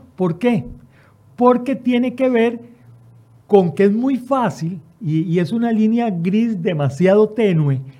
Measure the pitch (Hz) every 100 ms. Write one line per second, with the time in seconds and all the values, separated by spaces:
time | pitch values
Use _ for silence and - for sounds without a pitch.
0 | - - 180 170 240 220 - - - _
1 | _ _ _ - 247 247 247 254 247 247
2 | 247 247 262 240 233 233 - - - -
3 | - - _ _ _ 202 175 - 196 214
4 | 262 262 247 269 220 - 165 185 - _
5 | 170 160 160 170 175 233 233 226 220 233
6 | 233 175 175 214 233 202 180 160 139 135
7 | 180 208 214 214 214 165 143 131 131